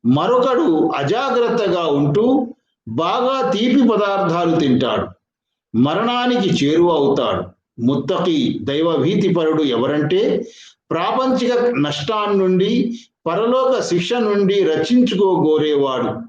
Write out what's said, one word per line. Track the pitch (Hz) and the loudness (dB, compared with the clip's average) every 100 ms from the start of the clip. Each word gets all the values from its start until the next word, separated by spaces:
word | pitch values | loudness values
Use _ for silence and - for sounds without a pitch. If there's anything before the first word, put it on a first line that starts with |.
మరొకడు | 117 139 180 247 262 240 330 156 165 | 2 0 2 2 2 0 0 0 0
అజాగ్రత్తగా | 139 143 220 269 247 233 240 196 175 165 | -2 -2 -2 0 0 0 0 -2 -2 0
ఉంటూ | 143 147 190 240 277 233 - _ _ - | 0 0 2 2 0 -2 -12 _ _ -10
బాగా | 113 170 233 247 269 196 | -4 -2 0 -2 -2 -2
తీపి | 202 247 277 | 0 2 2
పదార్థాలు | 233 202 202 196 185 170 170 165 | 2 2 0 0 0 0 0 0
తింటాడు, | 143 123 123 104 87 - _ _ _ _ _ 107 | 2 2 0 -2 -6 -14 _ _ _ _ _ 0
మరణానికి | 135 175 233 247 247 240 190 | 2 2 -2 -2 0 0 0
చేరువ | - 139 165 175 | 0 2 2 2
అవుతాడు. | 156 139 139 113 90 - _ _ - | 2 2 0 -2 -4 -8 _ _ -4
ముత్తకి, | 120 139 139 175 180 156 120 - | -2 0 -2 -2 0 0 0 -2
దైవభీతిపరుడు | - 147 165 151 139 180 190 170 156 160 | -4 -2 0 0 0 0 0 2 0 0
ఎవరంటే, | 147 117 135 151 147 185 247 - - - - _ _ | 0 0 0 -2 0 0 0 -2 -6 -16 -20 _ _
ప్రాపంచిక | 165 196 254 262 254 240 247 240 240 | -4 -2 -2 0 0 0 0 0 0
నష్టాన్నుండి, | 147 147 - 214 202 202 185 185 202 240 240 - - _ | -2 -4 -4 -4 0 0 2 2 2 0 -2 -6 -16 _
పరలోక | 165 175 233 254 262 240 | -6 -2 0 0 2 0
శిక్ష | - 175 175 | 0 -2 -2
నుండి | 240 214 202 190 196 | -2 0 2 2 2
రక్షించుకోగోరేవాడు. | 160 156 160 247 247 196 190 165 151 156 151 143 139 127 117 110 | 2 0 2 2 2 2 2 2 2 2 2 2 0 -2 -4 -6